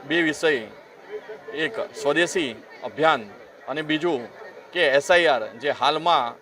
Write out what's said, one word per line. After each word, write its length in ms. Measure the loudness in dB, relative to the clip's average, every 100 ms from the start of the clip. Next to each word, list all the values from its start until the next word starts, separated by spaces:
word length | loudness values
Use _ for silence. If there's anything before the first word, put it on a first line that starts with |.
બે 180 | -2 0
વિષય, 260 | 0 2 2 2 -4 -16 -20 -20 -14 -14 -12 -16 -12
એક 200 | -6 -4 -4 -8
સ્વદેશી 560 | -4 -2 0 0 -2 -4 -8 -18 -14
અભિયાન 380 | -12 0 2 2 -4 -18 -20 -18 -8
અને 140 | -8
બીજું 380 | -2 -2 0 -2 -6 -14 -18 -18 -8
કે 100 | 0 4
એસ 220 | 4 6
આઈ 160 | 4 6
આર 160 | 2 -2
જે 240 | -6 -4
હાલમાં 640 | 0 0 2 2 2 0 -8